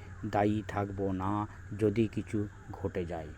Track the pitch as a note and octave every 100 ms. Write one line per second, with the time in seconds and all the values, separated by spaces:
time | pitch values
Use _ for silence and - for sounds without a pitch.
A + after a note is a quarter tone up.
0 | - - A2 G#2 G#2 G#2+ G2 G#2 G2+ G2+
1 | G2 F#2+ F#2+ G#2 G#2 - - G2+ G#2+ G2+
2 | A2 - F#2+ G#2+ G#2 - - G2 F#2+ F#2+
3 | E2+ E2+ D#2